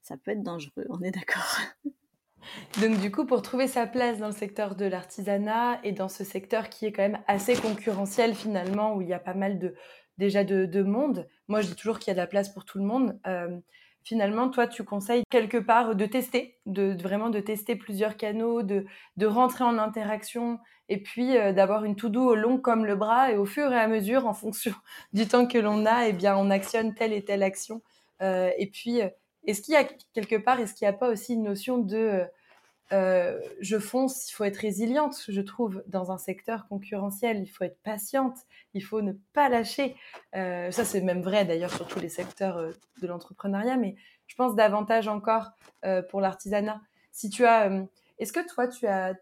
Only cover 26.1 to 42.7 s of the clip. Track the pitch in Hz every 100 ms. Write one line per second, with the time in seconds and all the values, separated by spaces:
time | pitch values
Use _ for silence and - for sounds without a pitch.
26.1 | 185 196 196 196 196 196 226 220 214 226
27.1 | 208 202 202 190 190 - 220 _ _ _
28.1 | _ 190 185 185 180 196 - 233 240 196
29.1 | - _ _ - 202 - 302 269 - -
30.1 | - 208 220 220 254 214 - 208 202 247
31.1 | 220 - 226 214 202 254 247 202 214 220
32.1 | 190 180 - _ _ _ _ _ 196 190
33.1 | 185 175 - - - 190 214 208 254 262
34.1 | - - - 208 202 214 196 226 269 294
35.1 | 277 - 196 196 - 233 190 196 190 185
36.1 | 185 - 190 - 226 202 202 202 208 202
37.1 | 196 240 214 190 - 180 - - 214 208
38.1 | 269 262 254 - - _ 196 190 220 202
39.1 | 196 _ - 277 240 220 - 277 262 -
40.1 | - _ 190 185 180 175 180 - 196 180
41.1 | 180 175 208 185 165 175 - 170 196 175
42.1 | - 180 - 196 175 160